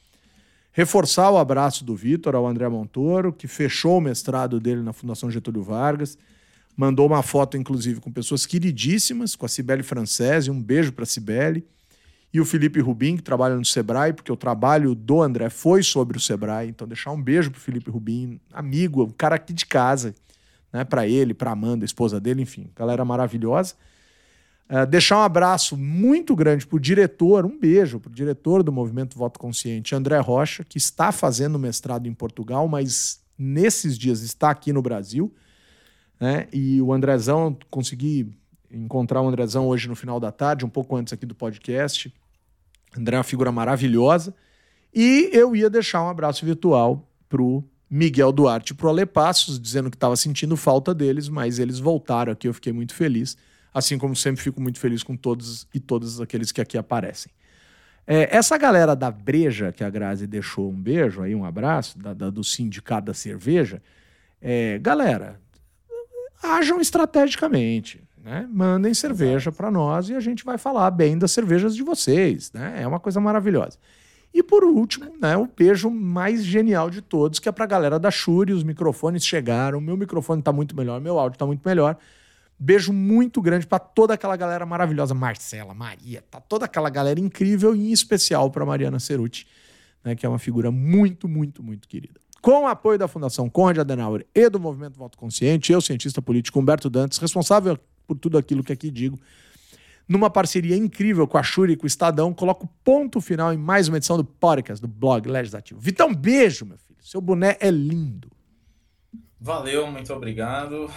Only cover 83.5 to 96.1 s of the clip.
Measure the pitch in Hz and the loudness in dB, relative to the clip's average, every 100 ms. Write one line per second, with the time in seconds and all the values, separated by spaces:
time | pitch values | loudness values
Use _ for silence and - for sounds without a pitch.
83.5 | 175 165 185 - - 220 214 196 185 175 | 0 0 -2 0 4 4 2 -2 -4 -4
84.5 | 175 170 170 175 151 143 131 127 107 - | -4 -4 -2 0 0 -2 -2 -4 -6 -12
85.5 | 107 101 98 117 92 120 120 - 127 - | -14 -14 -14 -14 -14 -16 -18 -18 -20 -8
86.5 | 214 247 165 151 139 139 151 190 - 196 | -6 -4 -4 -2 0 0 0 -2 0 2
87.5 | 208 214 214 214 220 - 202 - 139 135 | 4 4 2 2 0 2 0 2 2 0
88.5 | 147 147 139 135 131 - 139 117 - - | -2 -4 -2 -2 -4 -4 -4 -4 -8 -18
89.5 | _ _ _ _ _ 120 117 123 120 - | _ _ _ _ _ -10 -6 -4 -4 -4
90.5 | 117 117 127 139 190 202 175 180 156 147 | -2 0 0 2 4 4 2 -4 -4 -4
91.5 | 139 117 107 - 92 - _ _ _ - | -6 -14 -14 -12 -14 -14 _ _ _ 4
92.5 | 285 277 220 214 208 190 160 139 - 120 | 4 4 0 0 0 0 -4 -6 -4 -2
93.5 | 170 185 160 143 127 110 107 - - 233 | 2 4 2 0 -2 -4 -6 -2 4 4
94.5 | 196 165 139 147 131 127 - 117 - 127 | 4 -4 -10 -12 -16 -20 -16 -12 -2 2
95.5 | 160 - 175 - 127 143 | 2 4 2 2 -4 -6